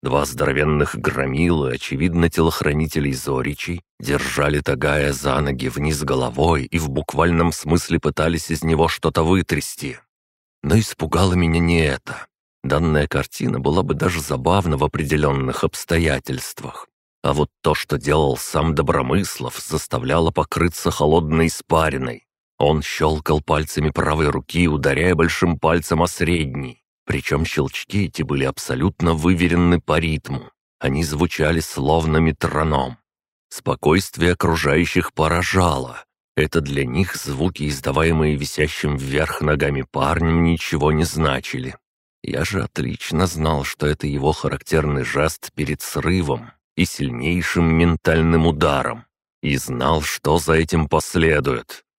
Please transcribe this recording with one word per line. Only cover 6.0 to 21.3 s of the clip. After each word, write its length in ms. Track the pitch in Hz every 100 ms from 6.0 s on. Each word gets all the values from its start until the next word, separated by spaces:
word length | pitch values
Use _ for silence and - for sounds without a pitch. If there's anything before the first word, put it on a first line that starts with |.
головой 640 | 71 65 64 - 76 95 65
и 120 | 85
в 140 | 78
буквальном 600 | 67 73 - 85 85 85
смысле 480 | 80 78 85 - 82
пытались 520 | 76 73 78 85 -
из 120 | 80
него 240 | 82 80 82
что-то 360 | - 82 78
вытрясти. 760 | 80 95 82 73 - - 71 87 _ _ _ _ _ _
Но 160 | 73 113
испугало 560 | 107 - 80 85 95
меня 260 | 90 85 82
не 200 | 85 85
это. 480 | 78 67 - - - _ _ _
Данная 440 | 65 76 82 78 73
картина 520 | 73 67 - - -
была 220 | 67 82
бы 140 | - 73
даже 260 | 80 85
забавна 560 | 73 69 67 95 87 73
в 60 |
определенных 800 | 71 - 76 76 73 69 65 65
обстоятельствах. 1200 | 78 - - 82 82 67 - - - - - - - _ _ _
А 100 | 69
вот 160 | 71 73 _
то, 100 | -
что 240 | 76 - -
делал 400 | 71 76 73 62
сам 380 | - 80 78 73
Добромыслов, 840 | 73 73 64 67 80 - 62 -
заставляло 720 | - 78 - 65 64 78 82
покрыться 640 | 80 76 - 85 - -
холодной 560 | - 76 80 78